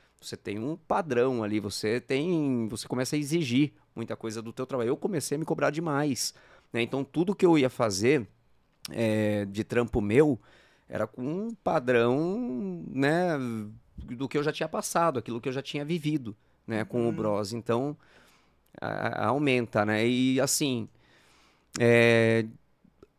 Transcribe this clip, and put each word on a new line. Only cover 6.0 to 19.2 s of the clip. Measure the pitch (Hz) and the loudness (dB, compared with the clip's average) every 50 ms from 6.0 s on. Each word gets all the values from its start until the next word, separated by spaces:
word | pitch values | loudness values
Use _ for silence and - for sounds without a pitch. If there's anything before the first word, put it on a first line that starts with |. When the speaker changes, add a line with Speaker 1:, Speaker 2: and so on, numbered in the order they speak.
| 151 147 127 - - - - - - - - - _ _ | 0 0 -2 -2 -4 -6 -8 -10 -20 -20 -20 -20 _ _
Speaker 1:
né, | - 117 | -2 -2
então | 120 120 - 135 139 | -2 0 -2 -4 -4
tudo | - - 151 175 196 190 | -4 -2 -2 0 0 0
que | - 190 | 4 4
eu | 175 165 | 6 6
ia | 151 127 127 | 6 4 2
fazer, | - - 123 110 98 92 107 127 156 139 104 - _ _ _ _ _ _ _ _ _ _ - - | 2 0 0 0 2 2 4 4 4 4 0 -4 _ _ _ _ _ _ _ _ _ _ -16 -10
é, | - - 113 110 107 107 107 104 104 104 101 | -4 -2 0 2 2 2 2 0 0 0 -2
de | 98 98 104 107 | -4 -4 -6 -4
trampo | - 120 120 120 120 - 123 | -2 0 0 0 0 0 -2
meu, | 104 101 104 135 156 151 131 104 _ - - - - _ _ _ _ - | 0 4 6 6 6 6 4 -2 _ -18 -20 -20 -20 _ _ _ _ -10
era | - - 107 | -6 -6 -6
com | - - 123 | -6 -6 -8
um | 123 143 160 185 214 233 233 - - | -6 -6 -6 -6 -6 -8 -8 -6 -4
padrão, | 185 170 156 123 123 127 117 117 120 127 143 160 175 196 240 247 240 254 247 202 190 180 170 160 - | -2 0 0 2 4 4 4 6 4 4 2 0 -2 -2 -4 -4 -4 -6 -6 -6 -6 -8 -8 -10 -6
né, | - 131 139 143 160 170 180 175 160 139 127 120 113 110 107 104 110 - _ _ - | -2 0 2 2 2 2 2 0 0 -2 -4 -4 -6 -6 -8 -10 -12 -18 _ _ -18
do | - - 131 123 120 139 | -16 -14 -12 -8 -8 -6
que | - - | -4 -2
eu | 147 147 | -2 -2
já | 151 | -2
tinha | 147 - 160 156 | -2 -4 -6 -6
passado, | - - - - - 175 170 165 139 123 | -4 -6 -6 -2 0 2 2 2 0 -2
aquilo | - - 113 120 | -4 -6 -8 -6
que | - 139 | -6 -6
eu | 127 | -6
já | 139 | -6
tinha | 135 - - 147 147 | -8 -8 -8 -6 -4
vivido, | 147 175 170 - 147 151 147 123 107 98 _ _ _ _ _ - | -4 -4 -2 -2 -2 -2 -2 -4 -6 -12 _ _ _ _ _ -8
né, | - 113 107 110 | -6 -4 -4 -4
com | - - 120 117 | -2 -2 0 0
o | |
Speaker 2:
Uhum. | 117 107 | 0 0
Speaker 1:
Bros. | 107 107 107 104 98 107 98 117 | 0 0 0 0 0 -2 -4 -6
Então, | 117 107 - 117 120 135 147 151 - _ _ - - - _ _ _ _ _ _ _ _ _ - - | -6 -2 -2 0 0 0 -2 -6 -8 _ _ -20 -20 -20 _ _ _ _ _ _ _ _ _ -16 -10
a, | - - - - - 113 - - | -8 -6 -6 -4 -4 -4 -4 -2